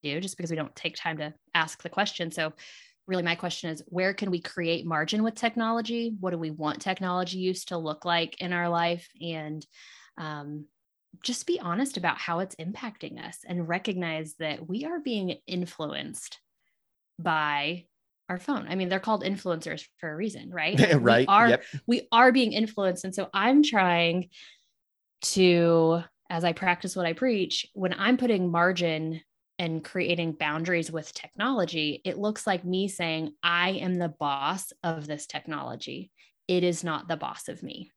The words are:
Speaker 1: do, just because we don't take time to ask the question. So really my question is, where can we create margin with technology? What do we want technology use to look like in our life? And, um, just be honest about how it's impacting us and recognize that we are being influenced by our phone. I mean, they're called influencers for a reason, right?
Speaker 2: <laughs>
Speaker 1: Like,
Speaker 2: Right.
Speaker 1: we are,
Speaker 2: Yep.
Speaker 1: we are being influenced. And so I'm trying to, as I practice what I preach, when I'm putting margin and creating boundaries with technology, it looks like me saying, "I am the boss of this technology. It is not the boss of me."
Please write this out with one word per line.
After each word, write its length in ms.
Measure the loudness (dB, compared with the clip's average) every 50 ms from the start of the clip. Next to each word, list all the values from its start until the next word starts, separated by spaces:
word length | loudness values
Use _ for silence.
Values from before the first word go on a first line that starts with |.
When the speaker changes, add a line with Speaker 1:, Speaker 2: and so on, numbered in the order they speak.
Speaker 1:
do, 180 | -6 -6 -6 -4
just 160 | -6 -8 -8
because 140 | -8 -6 -6
we 80 | -4
don't 180 | -6 -6 -8 _
take 200 | -8 -8 -8 -8
time 240 | -4 -6 -4 -4 -4
to 140 | -6 -10 -10 _ _ _ 0
ask 300 | 0 0 0 -4 -12 -12
the 60 | -6
question. 420 | -2 -2 -2 -2 -2 -6 -6 -6
So 220 | -2 -4 -4 -4 -4 -8 -20 -20 -20 -20 -20 _ _ _ _
really 160 | -4 -2 -2 0
my 120 | 0 -2
question 340 | -2 -4 -6 -6 -6 -6 -8
is, 140 | -8 -8 -10
where 260 | -8 -4 0 0 0 0
can 160 | -2 -4 -2
we 100 | -2 -4
create 440 | -4 -8 -6 -4 -2 0 -2 -2 -2
margin 360 | -2 -2 -2 0 0 0 0 0
with 120 | 0 -2
technology? 800 | -2 -4 -2 -2 0 -2 0 -2 -2 -2 -4 -4 -4 -4 -4 -6 -4
What 120 | -4 -4
do 60 | -4 -2
we 100 | -4 -6
want 300 | -6 -4 -4 -4 -4 -2
technology 560 | -4 -4 -4 -2 -2 -2 0 0 -2 -2 -4
use 280 | -2 -2 -2 -2 -4 -6
to 120 | -8 -6
look 260 | -4 -4 -4 -6 -4 -2
like 380 | 0 0 0 0 -2 -6 -8
in 100 | -6 -4
our 160 | -2 0 0 0
life? 380 | 2 2 2 0 0 -2 -6 -16 _ _
And, 440 | -10 -8 -8 -6 -8 -8 -10 -10 -12 _ _ -20 -20 -20 -20 -20 -20 _ _
um, 480 | -10 -10 -8 -8 -8 -10 -10 -10 -12 -12 _ _ _ _ _ _ _ _ _ -20 -10 -6
just 220 | -6 -6 -4 -2
be 120 | -2 -2 -2
honest 340 | 0 -2 0 0 0 -2 -2
about 220 | 0 0 0 0
how 220 | 0 -2 -2 -2 -2
it's 160 | -2 -4 -8
impacting 680 | -10 -8 -8 -8 -6 -8 -10 -10 _ -12 -12 -12 -12 -14
us 120 | -14 -14 -16 -10
and 220 | -6 -4 -4 -2 -2
recognize 640 | -2 -2 -2 -4 -4 -2 -2 -2 -4 -4 -6 -8 -8 _
that 280 | -4 -4 -4 -6 -6
we 160 | -8 -6 -6 -6
are 140 | -6 -6 -6
being 380 | -4 -4 -4 -2 -2 -4 -4 -6 _
influenced 920 | -8 -6 -6 -6 -6 -8 -8 -8 -6 -6 -8 -8 -8 -10 -12 -14 -14 -18 -20 _ _ _ _ _ _ _ _ _ _ _ _ _ _ _
by 680 | -4 -2 0 2 2 2 0 0 0 -2 -2 -4 -6 -10 _ _ _ _ _ _ _ _
our 100 | -8 -8 -6
phone. 260 | -4 -4 -4 -4 -4
I 80 | -4 -4
mean, 140 | -2 0 0
they're 100 | -2 -2
called 240 | 0 0 0 0 0
influencers 600 | -2 -4 -4 -2 -4 -4 -4 -4 -8 -10 -10 -12 -18 _ _
for 120 | -10 -8
a 40 | -6
reason, 340 | -4 -4 -6 -6 -8 -14 -10
right? 280 | -6 -2 -2 2 6 6
Speaker 2:
<laughs> 0 |
Speaker 1:
Like, 180 | 6 8 8 6
Speaker 2:
Right. 200 | 8 8 8 8 8
Speaker 1:
we 60 | 8 8
are, 160 | 8 10 8
Speaker 2:
Yep. 140 | 6 4 2 -6 -12 -10 _
Speaker 1:
we 200 | 2 0 0 2 4
are 200 | 6 8 8 10 8
being 180 | 6 4 4 2
influenced. 520 | 0 0 0 0 0 0 0 0 0 -4
And 80 | -6 -4
so 140 | -4 -6 -2 0
I'm 300 | 2 4 6 8 8 6
trying 680 | 6 6 4 6 6 6 4 4 4 2 0 -2 -4 _ -20 -20 -20 -20 _ _ _ _ _ _ _ _ _ _ _ _ _
to, 840 | -6 -2 4 6 8 8 8 8 6 6 6 6 6 6 4 2 0 -6 _ _ _ _
as 140 | -4 0 0
I 100 | 0 0
practice 420 | 2 0 0 0 0 -2 -6 -4
what 100 | -2 -2
I 80 | -2 -2
preach, 520 | 0 0 2 2 2 0 0 -2 -6 -6 -6 _
when 200 | -2 -2 -2 0
I'm 240 | 2 2 4 4
putting 340 | 4 4 2 2 2 2 2
margin 680 | 4 4 4 4 4 2 0 0 0 0 -2 -4 -6 -8 -10 _ _ _ _ _ _
and 260 | -6 -4 -2 -2 -4 -6
creating 500 | -4 -4 -2 0 0 0 0 0 -4 -2
boundaries 580 | -2 -2 -2 0 -2 0 0 0 0 0 -2
with 220 | -6 -8 -8 -8 -14
technology, 880 | -14 -14 -14 _ -4 -2 0 2 2 0 0 0 -2 -2 -2 -2 -4 _
it 140 | -6 -4
looks 280 | -2 -2 -2 -2 -2 -2
like 200 | -2 -2 -2 -2
me 220 | -2 0 0 0 -2
saying, 420 | -2 -4 -2 -2 -2 -2 -4 -6 -8 _
"I 280 | 0 2 2 4 2 2
am 240 | 0 -2 -2 -2 0 0
the 100 | 0 -2
boss 640 | -2 _ -2 -2 0 0 0 -2 -2 -2 -6 -12 -14 _ -4
of 240 | -4 -4 -4 -6
this 200 | -8 -8 -8 -8
technology. 840 | -10 -10 -10 -8 -6 -8 -6 -6 -8 -10 -10 -10 -10 -10 -12 -12 _ _ _ _ _ _ _ _
It 160 | 0 2 4 4
is 200 | 2 0 0 -2
not 240 | -4 -4 -4 -4
the 80 | -4 -4
boss 320 | -4 -4 -8 -8 -10 -12
of 160 | -12 -12 -12 -12
me." 280 | -14 -12 -14 -16 -18 _